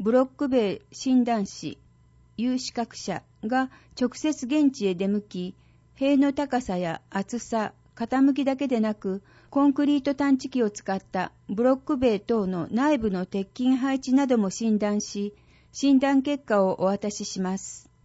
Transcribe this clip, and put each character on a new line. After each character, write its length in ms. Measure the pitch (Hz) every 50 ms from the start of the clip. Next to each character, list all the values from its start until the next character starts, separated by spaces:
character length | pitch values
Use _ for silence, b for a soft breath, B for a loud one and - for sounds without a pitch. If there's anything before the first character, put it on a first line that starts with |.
ブ 100 | 185 214
ロ 120 | 240 254 262
ッ 20 |
ク 240 | 262 - - 294 262
塀 320 | 254 254 214 196 - - - _
診 320 | - - - 262 254 254 240
断 220 | 240 233 214 196
士、 320 | - - - - 147 - - _ _ _ _ _ _ _ _ _ _ _
有 240 | - 226 254 254 254
資 140 | 254 - -
格 240 | 240 233 - - -
者 260 | - - 175 - - _ _ _ -
が 240 | 214 247 262 262 262 b b b b - -
直 180 | 254 247 -
接 300 | - - 311 302 - -
現 240 | 233 294 302 294 277
地 160 | 262 - 202 190
へ 60 | 185
出 140 | 170 196 196
向 140 | 202 208
き、 340 | 202 - - 180 180 185 b b b b b b b _ _ -
塀 180 | 269 277 285
の 160 | 262 285 277
高 300 | 269 302 285 277 254 254
さ 160 | 254 - 185 180
や 240 | 180 165 160 - - _
厚 300 | - 196 196 - - 233
さ、 340 | - - 233 226 208 - - _ _ _ _
傾 360 | - 233 226 254 262 269 285 269
き 120 | 294 277
だ 100 | 277 269
け 120 | 262 285 254
で 120 | 254 226
な 140 | 214 214 214
く、 300 | - - 196 190 202 b b b b b b
コ 160 | - 277 285
ン 80 | 285 269
ク 140 | 294 294 285
リ 100 | 294 285
ー 40 |
ト 120 | 262 285 285
探 240 | 277 285 277 269 262
知 120 | - 277
機 100 | - 254
を 80 | 233 208
使 260 | 208 - - - 190
っ 60 | 190
た 300 | - _ - 185 175 - - _ _ -
ブ 140 | 202 196 240
ロ 100 | 254 269
ッ 40 | 262
ク 200 | - - 302 254
塀 220 | 262 240 214 190
等 260 | - - 233 220 196
の 220 | 185 185 175 160 -
内 300 | 196 233 269 302 302 240
部 100 | 220 214
の 160 | 185 180 185
鉄 220 | - - 196 196 - _ -
筋 140 | 247 254
配 240 | 262 254 254 269 269
置 180 | 262 - 262 247
な 140 | 269 285 254
ど 100 | 254 233
も 140 | 202 190
診 260 | - - 226 226 214 202
断 240 | 208 208 208 208
し、 320 | 208 - - 202 202 208 202 b b b b b b b
診 260 | - - 269 277 277 262
断 240 | 269 277 277 269
結 240 | 262 294 285 277 -
果 160 | - 220 202
を 180 | 190 190 - -
お 40 | 180
渡 240 | 190 202 196 - 208
し 160 | 202 - 208
し 160 | - - 185
ま 160 | 185 185 190 190
す。 320 | - - - - - _ _ _ _